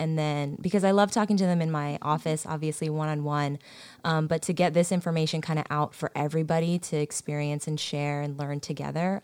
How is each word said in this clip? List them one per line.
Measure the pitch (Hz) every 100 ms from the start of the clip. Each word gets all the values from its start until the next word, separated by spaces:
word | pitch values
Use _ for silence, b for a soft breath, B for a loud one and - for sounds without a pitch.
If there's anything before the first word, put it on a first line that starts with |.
And | 160 160
then, | 151 147 143 147
because | 180 208
I | 190
love | 196 202
talking | 226 208 202
to |
them | 185 170
in | 160
my | 151 147 147
office, | 147 151 160 156 -
obviously | 156 156 151 160
one-on-one, | 151 156 151 147 147 143 143 B B B B
um, | 165 160 156
but | 165
to | -
get | 175 175
this | 160 175
information | 180 175 165 160 160
kinda | - 156 -
out | 147 147
for | - 156
everybody | - 147 160 156 165 165 175
to | - 156
experience | 147 - - 147 147 147 -
and | 151
share | - 147 147 143
and | 147 143
learn | 143 143
together, | - 139 143 147 180 196